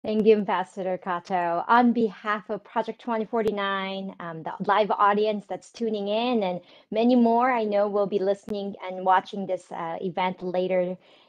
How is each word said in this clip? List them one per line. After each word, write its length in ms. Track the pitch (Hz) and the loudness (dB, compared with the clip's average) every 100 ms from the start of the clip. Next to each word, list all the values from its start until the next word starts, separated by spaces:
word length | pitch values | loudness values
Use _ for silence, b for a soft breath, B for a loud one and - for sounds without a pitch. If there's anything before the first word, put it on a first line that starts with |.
Thank 220 | 220 214 214 | -2 2 6
you, 100 | 214 | 4
Ambassador 600 | 202 180 185 - 185 185 | 4 -2 -2 -6 -6 -4
Kato. 640 | 196 175 - 185 170 170 - | -4 -6 -2 -2 0 -2 4
On 240 | 233 247 | 6 6
behalf 580 | 240 220 185 214 214 - | 4 0 -2 -6 -6 -4
of 140 | 208 | -8
Project 380 | - 240 226 214 | -6 -6 -6 -8
twenty 240 | - 226 214 | -6 -4 -2
forty-nine, 880 | 233 214 202 196 196 190 196 190 - | -2 -2 -2 -2 -2 -4 -8 -10 -10
um, 220 | 170 160 | -12 -10
the 80 | 160 - 196 | -10 -6 0
live 240 | 202 202 | 2 2
audience 520 | - 202 208 214 208 - | 4 4 4 0 -2 -8
that's 240 | 185 - | -12 -12
tuning 360 | - 233 214 202 | -6 -4 -4 -2
in, 340 | 214 247 240 | -2 0 0
and 180 | 185 180 B B B | -2 -4 B B B
many 260 | 208 240 247 | 0 4 6
more 360 | 233 233 254 | 4 4 2
I 120 | 240 | 0
know 240 | 214 202 208 | 0 0 2
will 180 | 202 202 | 0 0
be 120 | 202 | 0
listening 580 | 190 202 - 208 196 196 | 0 -2 -4 -8 -8 -10
and 220 | 185 185 | -10 -4
watching 420 | 185 185 190 202 185 | 2 2 2 -8 -6
this, 240 | 180 - | -6 -6
uh, 260 | - 165 165 | -10 -8 -6
event 400 | 190 165 185 185 | -6 -2 -4 -4
later 540 | 180 180 185 185 180 180 b b | -6 -2 0 0 -2 -6 b b